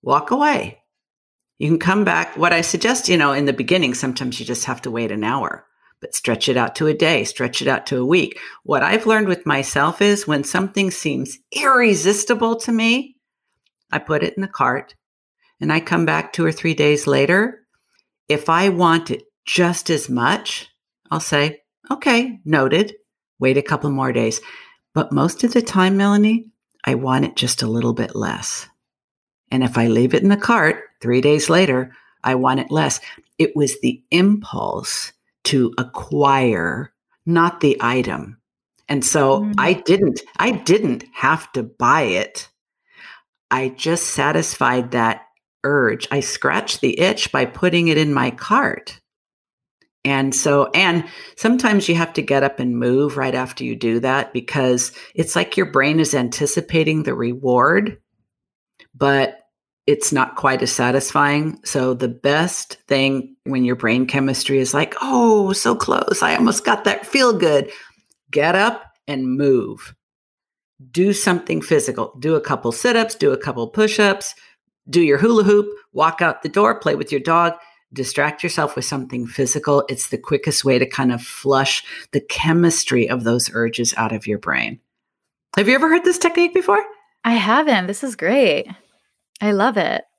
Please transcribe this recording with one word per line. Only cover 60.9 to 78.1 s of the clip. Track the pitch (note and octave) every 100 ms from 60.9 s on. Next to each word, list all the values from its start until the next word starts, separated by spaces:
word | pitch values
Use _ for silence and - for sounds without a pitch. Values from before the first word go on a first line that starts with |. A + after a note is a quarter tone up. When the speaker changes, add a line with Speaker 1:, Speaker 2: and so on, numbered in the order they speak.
| C3 - D3 C#3+ D3 D#3 - -
Speaker 1:
So | C#3+ B2+ B2
the | B2
best | A#2+ C#3 D3+ F3 - - - _
thing | C#3 C3+ C3+ B2+ - -
when | C3 B2
your | B2
brain | A2+ A#2+ B2+
chemistry | C#3 C3+ B2+ - C3+
is | B2+
like, | C#3+ D#3 -
"Oh, | C4+ B3+ A#3 G#3+ F#3+
so | F#3+ A#3 A#3
close. | - - - -
I | - -
almost | A#3 A#3
got | - G#3+
that | G#3 G3+ -
feel | C#4 B3+ G#3
good." | E3 D3 - - - _ _ _ _
Get | D3 D3+
up | F3+ G#3+ A3+ - _ -
and | C#3+ B2+ C3
move. | C#3+ B2+ G#2+ G#2+ - - _ _ _ _ _ _ _ _ C3
Do | E3 F#3+
something | G3 G3+ F3 - D#3+
physical. | - D#3 - - - B2
Do | C#3+ D#3+
a |
couple | D3 C#3 A#2+
sit-ups, | A#2 B3 A#3 A3+ -
do | D3+
a | B2+
couple | - B2+ A#2
push-ups, | - G#3+ G#3+ G#3 G3 - - _ _ _ _ -
do | E3
your | E3 C#3
hula | G#3+ A3+
hoop, | G3 G#3 G#3 - _
walk | - D#3+ D#3+
out | E3+ -
the | D#3
door, | F#3+ G#3+ A3
play | D#3
with | D3 D3
your | C#3+
dog, | C3+ E3 E3+ E3+ - _ _
distract | B2+ B2+